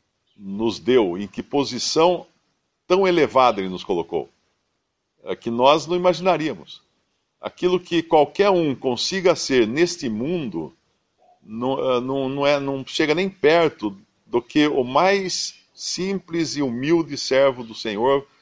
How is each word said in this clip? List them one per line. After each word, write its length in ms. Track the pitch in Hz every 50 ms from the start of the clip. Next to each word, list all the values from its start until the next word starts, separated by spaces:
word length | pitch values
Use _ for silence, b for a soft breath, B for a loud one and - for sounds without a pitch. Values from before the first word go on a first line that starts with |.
| _ _ _ _ _ _ _
nos 440 | - 101 98 98 104 110 117 98 78
deu, 380 | 78 113 127 127 107 90 85
em 100 | 95 104 101
que 120 | - -
posição 880 | - - - 143 135 110 123 117 - - - 151 165 180 180 160 - _ _ _ _ _ _ _ _ _ _ _ _
tão 220 | - 180 190 196
elevada 540 | 185 175 165 143 113 - 131 127 123 110 101
ele 80 | 95 92
nos 160 | 92 90 -
colocou, 440 | - 95 85 82 - 87 80 62 - _ _ _ _ _ _ _ _ _ _ _ _ _ _ _ _ _ _ -
é, 100 | 92 95
que 160 | - - 120
nós 380 | 117 120 123 139 151 160 139
não 80 | 151 180
imaginaríamos. 880 | 180 180 180 175 151 175 185 175 151 156 151 113 82 71 - - - _ _ _ _ _ _ _ _ _ _ _ -
Aquilo 400 | - 101 - - 165 180 180 175
que 240 | 180 - 175 165 160
qualquer 460 | - 170 156 147 151 - - 202 208
um 260 | 190 175 165 147 127
consiga 580 | - - 131 120 113 - - 185 190 175 185 160
ser 320 | - - - 135 123 113
neste 440 | 104 120 151 175 170 - - 143 120
mundo, 640 | 107 107 123 151 185 175 147 110 87 82 78 71 _ _ _ _ _ _ _ _ _ _ _ _ _ _
não, 380 | _ - 107 117 123 131 135 -
é, 220 | 131 131 127 123
não, 260 | 123 131 135 139 135
não 180 | 131 139 143 143
é, 140 | 143 147 143
não 260 | 139 139 139 135 127
chega 300 | - - - 160 147 151
nem 140 | 170 190 196
perto 680 | 190 - - 147 160 170 165 151 - - 110 107 98 98 _ _ _ _ _
do 160 | - 110 123
que 260 | - - - 151 147
o 160 | 143 143 143 123
mais 720 | 123 131 147 175 190 202 202 190 180 - - - - - _ _ _ _
simples 840 | - - - - - 180 190 196 185 - - 165 170 160 131 -
e 40 | 143
humilde 560 | 143 131 117 123 135 151 170 170 156 139 143
servo 460 | - - - 131 135 139 139 127 123 120
do 100 | 113 107
Senhor, 540 | - - 113 104 101 117 131 139 139 139 _ _ _